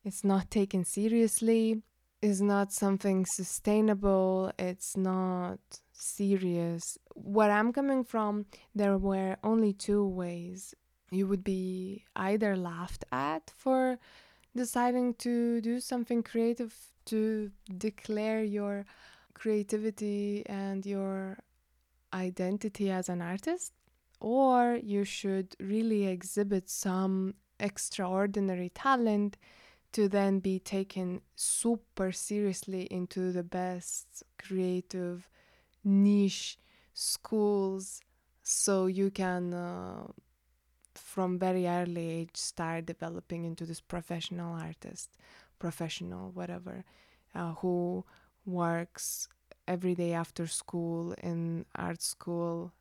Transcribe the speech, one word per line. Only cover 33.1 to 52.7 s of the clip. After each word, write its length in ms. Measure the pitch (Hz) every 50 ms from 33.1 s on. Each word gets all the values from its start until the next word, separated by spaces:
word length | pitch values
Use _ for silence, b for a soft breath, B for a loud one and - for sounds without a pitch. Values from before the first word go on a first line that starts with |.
| - 190 185 185
the 140 | 180 180 175
best 800 | 175 - 180 180 180 180 180 - - - - - _ - - - _ _ -
creative 880 | - - 190 185 185 180 180 180 180 _ - 185 180 175 175 175 - _ b b b b b b b b b b -
niche 760 | 202 196 196 202 202 202 202 202 190 - - - - - b b b b b b b b
schools, 1040 | - - - - - - - 226 214 208 208 208 202 196 190 190 190 190 - - - - _ _ _ _ _ _ _
so 440 | _ - - - - - 196 190 185
you 240 | 190 190 190 196 196
can, 440 | 196 - 190 185 180 180 180 175 175
uh, 520 | 175 175 175 180 180 180 - - - - - - - _ _ _ _ _ _ _ _ _ _ _ _ _ _ _ -
from 400 | - - - 196 185 180 180 180
very 280 | 185 185 185 185 180
early 420 | 175 175 175 175 175 175 170 165 165
age 260 | 165 165 165 170 -
start 500 | - - - - - 170 165 165 170 165
developing 580 | 165 165 _ 170 165 170 180 - _ 170 170 170
into 200 | 165 165 - 170
this 140 | 165 165 -
professional 720 | _ _ - 175 165 - 185 165 - - 180 175 170 170 165
artist, 640 | 165 160 160 165 _ - - - - - - _ B B B B B B B B _
professional, 720 | - 170 156 - 170 160 - - 180 175 180 180 185 185
whatever, 540 | 180 185 180 175 175 180 175 185 185 185 185 b b b b b b b b b -
uh, 180 | 175 175 170 165
who 500 | - - 180 180 175 175 175 180 185 185 b b b b b b _ _
works 840 | 202 180 180 170 170 170 170 170 - _ - - - - - - - - _ _ _ - _ _
every 280 | - 180 175 185 185 175
day 180 | 175 175 170
after 340 | 170 165 165 - - - 170
school 680 | 160 - - - - - 175 170 170 170 165 170 170 - -
in 420 | - 175 170 170 165 165 165 165 - _ _
art 280 | - 180 175 170 170
school 680 | - - - _ - 180 170 170 170 170 165 170 175 180